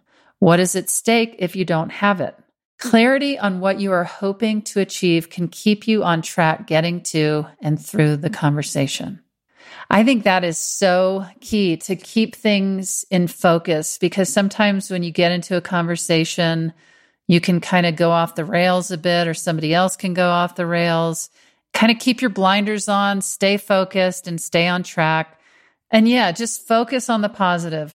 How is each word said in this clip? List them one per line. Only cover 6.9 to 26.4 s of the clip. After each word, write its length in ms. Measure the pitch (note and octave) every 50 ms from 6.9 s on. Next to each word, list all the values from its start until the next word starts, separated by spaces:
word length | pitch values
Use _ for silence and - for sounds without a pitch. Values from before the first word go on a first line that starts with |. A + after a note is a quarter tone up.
| F3 F3 -
to 440 | - - D#3 D3+ D3+ D3+ D3+ D3+ - - -
and 220 | - D3+ D3+ D3+ -
through 340 | - - - D3+ D3+ D3+
the 120 | D3 D3+ D#3
conversation." 920 | - - - C#3+ D3 D3+ D3 - - D3 C#3 C3+ - - - E3 G3 - _ _ _ _ _ _ _ _ - - - - - -
I 120 | - G3 A3+
think 200 | C4+ C4+ A3 G3+
that 200 | G3+ F#3 F#3 F3+
is 160 | E3+ D#3+ -
so 640 | - - - - G3+ F#3 F3+ F#3 F#3 F#3 F#3+ F#3+ F#3+ F3+ - _
key 340 | - - A3 G#3 G3 F3+ D#3+
to 180 | D#3+ - - F#3+
keep 400 | F3+ - - - A3 A3 A3 -
things 720 | - - G#3+ G#3 G3 G3 G3 F#3+ F#3+ F#3+ - - - - -
in 180 | F#3+ F3+ F3
focus, 720 | E3 - - - F3+ E3 E3+ E3+ F3+ D#3+ D3+ D#3 - -
because 340 | - F#3+ E3+ - G3 F#3 -
sometimes 600 | - G#3 G3 G3 - - G#3+ G3+ G3 G3 - -
when 120 | F#3+ F3+ F3
you 80 | E3+
get 200 | D#3+ - F3 E3+
into 240 | F3+ F3 E3 - G3
a 60 | F3
conversation, 1120 | E3+ - F#3 F3 E3+ E3 F3 E3 - - E3+ D#3+ D#3+ - - - E3+ E3 E3 E3 D#3+ D#3+ - _ _ _ _ _ _ _ _ _ _
you 140 | - E3+ E3+
can 180 | F3 - F3 E3+
kind 260 | - - F#3 F3+ F3
of 100 | E3+ D#3+
go 160 | D#3 F3 E3+
off 240 | E3+ E3+ E3+ E3 -
the 100 | F3 D#3
rails 460 | D#3+ - F3 F3+ F#3 F3+ F3+ E3+ -
a 60 | F#3
bit, 300 | D#3 E3 F3+ E3+ F3 F3
or 60 | E3 D#3+
somebody 400 | - - F3+ D#3+ D#3 D#3 D3+ D#3+
else 220 | F3 F#3 F#3 -
can 180 | - - F#3 F3
go 160 | F#3 F3+ F3
off 260 | F3 F3 F3 F3 -
the 120 | - F3
rails. 640 | E3 F3 E3+ E3+ E3+ E3 E3 E3 E3 D#3+ - - - _ _ _ _ _ _ _ _ -
Kind 180 | - G#3+ A#3
of 80 | A#3 A3+
keep 220 | - B3+ B3 B3
your 80 | B3+ A#3+
blinders 580 | F#3+ G3 F#3+ F#3+ G3 G#3 G#3 G#3 G#3+ G3+ -
on, 340 | G#3 G3+ G3+ G3+ G3+ G3+ F#3+
stay 360 | F#3+ - - - G3 G3 G3+
focused, 680 | G3+ - - G3+ F#3+ F#3+ F#3 - F#3+ F#3 F#3 F3 - -
and 120 | F3+ E3+ D#3+
stay 280 | - - - E3+ E3+
on 160 | F3+ F3+ F3+ F3
track. 560 | - - F3+ D#3+ D#3 D#3+ D#3+ D#3 - _ _ _ _ _ _ _ _ _ _ _ -
And 160 | A3+ A3 A3
yeah, 240 | A#3 B3 B3+ A3 F3+
just 360 | E3 -